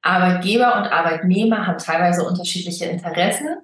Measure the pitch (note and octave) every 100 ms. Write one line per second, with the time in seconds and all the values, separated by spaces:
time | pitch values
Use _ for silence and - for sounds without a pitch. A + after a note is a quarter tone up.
0 | E3+ F#3 F3+ F3+ F#3 A3+ B3 G#3+ - D#3
1 | E3+ D#3+ F#3 F#3+ A3+ G#3+ F3+ E3+ - E3
2 | F3 F3 - F3+ F3 F3+ F3 F3 E3 F3
3 | F3 D#3+ G3 - D4 F4